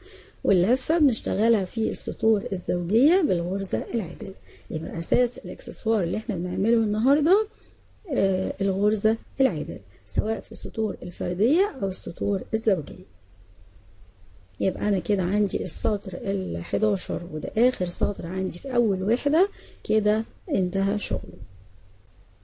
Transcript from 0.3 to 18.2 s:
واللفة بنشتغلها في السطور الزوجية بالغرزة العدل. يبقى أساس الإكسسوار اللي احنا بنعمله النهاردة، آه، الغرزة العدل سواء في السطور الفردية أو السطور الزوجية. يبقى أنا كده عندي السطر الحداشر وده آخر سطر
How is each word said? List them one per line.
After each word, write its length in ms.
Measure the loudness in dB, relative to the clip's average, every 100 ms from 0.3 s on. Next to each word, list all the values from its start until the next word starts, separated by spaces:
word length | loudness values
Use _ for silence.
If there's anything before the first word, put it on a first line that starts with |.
| -4
واللفة 540 | 2 4 4 2 2 4
بنشتغلها 680 | 4 2 -2 2 4 2
في 260 | 0 -2 -2
السطور 540 | -2 -6 0 2 2 0
الزوجية 680 | -4 -2 -2 2 4 6 4 2
بالغرزة 560 | 0 0 -4 -2 -4 -2
العدل. 400 | -4 -4 -8 -10 -12 -18 -18 -8
يبقى 280 | -6 -6 -6
أساس 400 | 2 2 2 -2
الإكسسوار 640 | -10 -10 -10 -6 0 0
اللي 140 | 0 -2
احنا 180 | -4
بنعمله 420 | -4 -2 0 2 2
النهاردة، 680 | 2 2 2 4 4 4 2 -8 -20 -20 -20 -18 -6
آه، 420 | 0 0 0 -2 -2
الغرزة 560 | -2 2 2 2 2 0 -2 0
العدل 380 | 2 0 -6 -8 -12 -20 -4
سواء 340 | 0 0 -2
في 120 | -6
السطور 440 | -6 -6 -2 -4 -4
الفردية 720 | -10 -6 -4 0 2 4 2 -2
أو 60 | -4
السطور 540 | -4 -8 -4 -2 -2 -2
الزوجية. 640 | 0 2 0 -2 -12 -18 -20 -20 -20 -20 -20 -20 -20 -20 -20 -20 -20 -20 -20 -16 -4
يبقى 280 | -2 0 0
أنا 100 | 0
كده 240 | 0 0
عندي 420 | 0 0 0 -2
السطر 540 | -4 0 0 0 -4 -6
الحداشر 1040 | -4 -2 -4 -6 -4 0 2 0 -2 -6 -6
وده 200 | -8 -4 2
آخر 300 | 2 2 -2
سطر 400 | 0 0 0